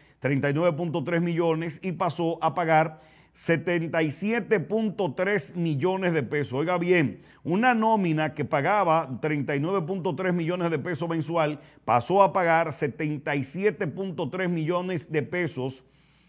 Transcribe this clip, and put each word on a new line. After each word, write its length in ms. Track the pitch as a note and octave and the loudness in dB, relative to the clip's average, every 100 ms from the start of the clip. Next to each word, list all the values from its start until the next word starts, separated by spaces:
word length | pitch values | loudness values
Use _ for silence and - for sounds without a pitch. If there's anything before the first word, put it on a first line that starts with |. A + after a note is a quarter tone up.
| - _ | -20 _
treinta 320 | B2+ C#3 C#3+ | -2 0 2
y 40 | |
nueve 220 | C#3+ F3 D3+ | 2 2 2
punto 280 | F3 E3 | -2 -2
tres 180 | D#3 E3+ | -2 0
millones 560 | F3 E3 E3+ D#3+ E3+ D3 | 0 2 2 0 -2 -6
y 100 | F#3 | -6
pasó 500 | D#3+ F3+ - E3 E3 | -2 -2 0 -2 0
a 120 | D#3+ | 0
pagar 460 | E3 E3 D#3 D#3+ D#3+ - - _ | 0 4 4 4 -2 -20 -20 _
setenta 680 | - - E3 E3 F3 E3 E3+ | -8 0 0 2 0 0 0
y 80 | D#3+ | 0
siete 480 | B2+ G3+ A#3 A#3 G#3+ | 0 -2 -2 2 0
punto 560 | D3+ G#3+ A3 - F#3+ | 0 -2 -2 -2 -2
tres 400 | - F#3 G#3 - | -2 0 0 -2
millones 580 | F3 E3+ C#3+ F3 F#3+ F#3 | -4 -2 0 0 0 0
de 100 | D#3+ | 0
pesos. 320 | A2+ D3 B2 | 0 -2 -2
Oiga 220 | B2+ D#3+ F3+ | -2 0 0
bien, 440 | F3 F3+ C3 - - - | 4 4 2 -2 -14 -12
una 280 | D3 F3+ B3 | -2 2 4
nómina 600 | A#3 A3 A3 F3+ D#3 D#3 | 4 2 2 2 0 0
que 100 | D3+ | -2
pagaba 760 | C3+ D3 D3 G#3 F3 D#3+ C#3+ A#2+ | -2 0 2 2 4 2 0 -4
treinta 340 | D3+ D3+ C3+ | -2 -2 -2
y 60 | C#3+ | -2
nueve 260 | D#3 G3 D#3 | 0 -2 -2
punto 300 | G3 F3 D3 | -4 -4 -2
tres 160 | F#3 | 0
millones 380 | F3 D#3+ F3+ E3+ | 0 0 -2 0
de 80 | D#3 | -2
pesos 300 | E3+ D#3 E3 | -2 -4 -2
mensual 520 | E3 D3+ E3 D3+ D3 - - | -2 -2 0 0 -2 -10 -8
pasó 380 | - A#2+ - F#3+ | 2 2 4 4
a 100 | F#3+ | 4
pagar 400 | F#3+ E3+ E3 E3 | 4 4 4 2
setenta 640 | C#3 D3 - D#3 D3+ D#3 C#3+ | -2 -4 -2 -4 -4 -4 -4
y 80 | |
siete 420 | C3 F3 G3+ F#3+ F3+ | -4 -2 -2 0 -4
punto 420 | F3 G3 D3+ D3 | -6 -6 -6 -6
tres 200 | F#3 F3+ | -4 -2
millones 640 | F3 D#3 F3 F#3 F3 - | -2 -2 -2 -2 -6 -4
de 100 | D3+ | -4
pesos 640 | B2+ F3+ E3+ - C3 C3 - _ _ _ | -2 -2 -4 -4 -6 -8 -18 _ _ _